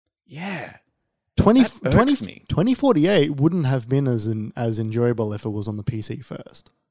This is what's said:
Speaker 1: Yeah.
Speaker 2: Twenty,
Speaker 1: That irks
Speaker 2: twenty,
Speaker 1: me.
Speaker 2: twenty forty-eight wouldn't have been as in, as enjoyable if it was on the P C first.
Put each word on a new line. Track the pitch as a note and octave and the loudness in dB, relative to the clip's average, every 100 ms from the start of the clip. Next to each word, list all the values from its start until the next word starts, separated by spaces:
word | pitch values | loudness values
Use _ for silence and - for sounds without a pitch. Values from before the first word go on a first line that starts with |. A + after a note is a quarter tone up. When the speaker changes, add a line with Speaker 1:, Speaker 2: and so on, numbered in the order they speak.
| _ _ _ | _ _ _
Speaker 1:
Yeah. | D3 F#3+ F3 G#2 - _ _ _ _ _ - | -14 -10 -10 -12 -18 _ _ _ _ _ 0
Speaker 2:
Twenty, | - B3 | 4 6
Speaker 1:
That | A#3+ - B2+ | 4 2 2
irks | |
Speaker 2:
twenty, | E3+ B3+ C#4 F#2 | 4 4 2 -4
Speaker 1:
me. | - - | -14 -6
Speaker 2:
twenty | - G#3+ | 0 0
forty-eight | B3 C#4 F3 E3 G3+ C#3+ C#3+ | 2 2 4 4 4 2 2
wouldn't | D#3 F3+ | 0 2
have | C3+ C3+ A2+ | 0 -2 0
been | C3+ C#3 | 0 0
as | A#2 G#2+ | -2 -2
in, | A2 G#2+ - | -4 -6 -6
as | A#2 A2 | -4 -4
enjoyable | A2 A2+ A#2+ A#2 G#2+ | -4 -2 0 0 -4
if | G#2 A2+ | -6 -8
it | |
was | G#2 G#2 | -8 -8
on | G#2 | -8
the | |
P | G#2 A2+ | -6 -6
C | G#2+ A#2 | -8 -10
first. | A#2+ - - - - _ _ | -12 -16 -16 -20 -20 _ _